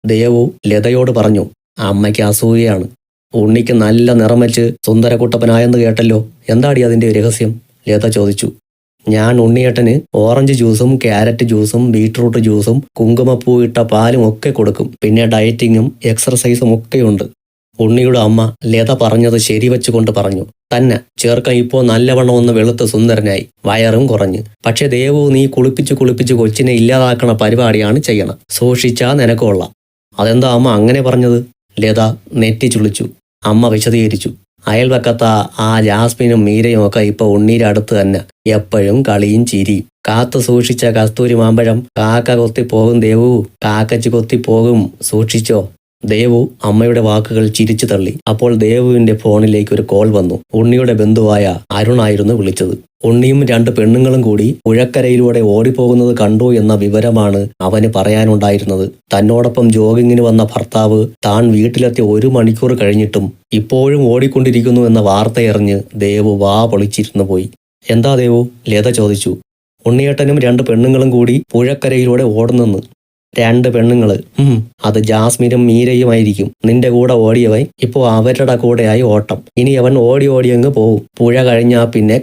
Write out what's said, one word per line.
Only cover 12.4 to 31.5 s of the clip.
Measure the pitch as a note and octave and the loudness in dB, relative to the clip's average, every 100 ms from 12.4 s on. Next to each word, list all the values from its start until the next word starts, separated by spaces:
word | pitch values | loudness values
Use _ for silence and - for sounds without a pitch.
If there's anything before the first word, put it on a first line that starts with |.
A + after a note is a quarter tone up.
| A2 G#2 G#2 B2+ - - | 0 0 0 -2 -4 -4
കുങ്കുമപ്പൂ | A2+ A#2+ B2+ B2 B2 B2 | 0 2 0 0 0 2
ഇട്ട | A#2+ A#2 | 2 -2
പാലും | A2+ G#2+ A2+ B2+ A2 | -2 0 0 2 0
ഒക്കെ | A2 D3 | -2 -4
കൊടുക്കും. | C3 G#2+ G#2 A#2 - | -2 -2 -2 -8 -4
പിന്നെ | G#2+ A2 A2+ | -2 0 0
ഡയറ്റിങ്ങും | A2+ A2 A2+ A#2 A2+ B2 - A#2+ | 0 0 -2 0 0 0 -4 -4
എക്സർസൈസും | A2+ - B2 B2 A#2+ A#2+ A2+ | -2 -2 -2 -2 0 0 -2
ഒക്കെയുണ്ട്." | A2+ C3 A2+ G2 - _ _ _ _ - | -2 -2 0 -2 -6 _ _ _ _ -4
ഉണ്ണിയുടെ | A2 A#2+ B2+ B2 | 0 2 2 2
അമ്മ | G#2+ A2+ A2+ - A2+ | 2 0 0 -4 -2
ലത | A2+ A2+ | -2 0
പറഞ്ഞത് | C3 A2+ A2 A#2+ A2+ | 0 0 2 0 0
ശരിവെച്ചുകൊണ്ട് | - G#2+ B2 B2 A#2+ A2+ A2 | -2 -2 0 0 -2 0 0
പറഞ്ഞു, | G2+ G2 F#2+ - _ _ A#2+ | -2 -4 -6 -10 _ _ 0
"തന്നെ, | B2+ A2 _ - | 0 -2 _ -6
ചെറുക്കൻ | A#2+ A#2 A#2+ | -2 0 0
ഇപ്പോ | B2 A#2+ C3 | -2 0 0
നല്ലവണ്ണം | B2 A2+ B2 B2+ B2 | 2 2 2 2 2
ഒന്ന് | B2 A#2+ | 2 2
വെളുത്ത് | A2+ A2+ A#2 A2+ | 2 0 0 -2
സുന്ദരനായി, | A2 A#2 A2 G#2 G2 - _ - | 0 0 0 -2 -4 -8 _ -4
വയറും | A2 A2+ A2 C3+ | -2 0 0 0
കുറഞ്ഞ്. | G#2+ G2 F#2 A2 _ A#2 | 0 -2 -4 -10 _ -6
പക്ഷേ | A2 C#3+ | -2 -2
ദേവു, | B2 C3 D3 C#3+ | -2 0 0 2
നീ | C3+ C3+ | 2 0
കുളിപ്പിച്ച് | C3+ C3 C3 C3+ | 2 0 0 -4
കുളിപ്പിച്ച് | C3 B2+ A#2+ A#2+ | 0 0 0 0
കൊച്ചിനെ | B2 A2 A2 C3 | 0 0 0 0
ഇല്ലാതാക്കണ | A#2+ A#2 C3 B2+ B2 A#2+ | 2 2 2 0 0 -2
പരിപാടിയാണ് | A2 G#2+ A#2 A#2+ G#2+ G#2 C3 | 0 0 0 0 0 0 -2
ചെയ്യണം. | D3 G#2+ F#2 - _ | -2 -2 -4 -8 _
സൂക്ഷിച്ചാ | - B2 B2 B2+ B2 B2 | -4 -2 0 -2 -2 -2
നിനക്ക് | C#3+ A#2 A2+ | 0 0 0
കൊള്ളാം." | A2+ F#2+ F2 _ _ _ _ - | 0 -2 -4 _ _ _ _ -4
"അതെന്താ | G#2 A#2+ C3 | 0 2 2
അമ്മ | A#2+ C3 | 2 2
അങ്ങനെ | G#2+ A2 C3+ | 2 2 2
പറഞ്ഞത്?" | B2+ B2+ B2 A#2+ B2 | 0 0 2 0 -4